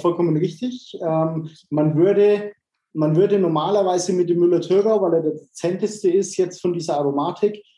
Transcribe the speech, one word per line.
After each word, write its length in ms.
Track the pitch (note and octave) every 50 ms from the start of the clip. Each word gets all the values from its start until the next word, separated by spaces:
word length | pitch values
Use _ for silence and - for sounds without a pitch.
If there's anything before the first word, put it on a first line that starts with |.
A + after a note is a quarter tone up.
vollkommen 360 | - F3 E3+ F3 F3 E3 D#3
richtig. 640 | D3+ F3+ - - - B3 B3+ B3 - - - - -
Ähm, 480 | F3+ E3 D#3+ D#3+ D#3+ E3 E3 D#3+ D#3 - - - _ -
man 280 | D3 D#3 D3+ D#3 D3
würde, 560 | D3+ F3 G3+ G3 G3+ G3+ G#3 G#3 G3+ G#3 G#3 - _ _ _ _ _ _ _ -
man 200 | D#3 D3+ D3+ D#3
würde 220 | F3 G3+ F#3+ G#3 G3
normalerweise 760 | F#3 E3 D#3 D3+ D#3 F3+ G3+ G3+ G3 F#3 F3+ F3+ - -
mit 160 | F#3 F3+ F3 E3
dem 100 | F3 F3
Müller-Thurgau, 600 | F3 F3 F3 D#3 - - F#3 G3+ G3+ A3 A3 G3+
weil 140 | F#3+ E3+ E3
er 80 | E3
der 100 | D#3 D3+
dezenteste 760 | C#3+ - - _ - - - F3 F#3 F#3 G#3+ G#3 - - - F3+
ist 260 | E3+ G3 F#3 - -
jetzt 240 | - F#3 E3+ - -
von 120 | - F3+
dieser 240 | E3+ D#3+ D#3 E3+ D3+
Aromatik, 680 | D3 C#3+ C#3 C3+ C#3 D3+ F3 E3+ - G#3 G#3 G#3 - - _ _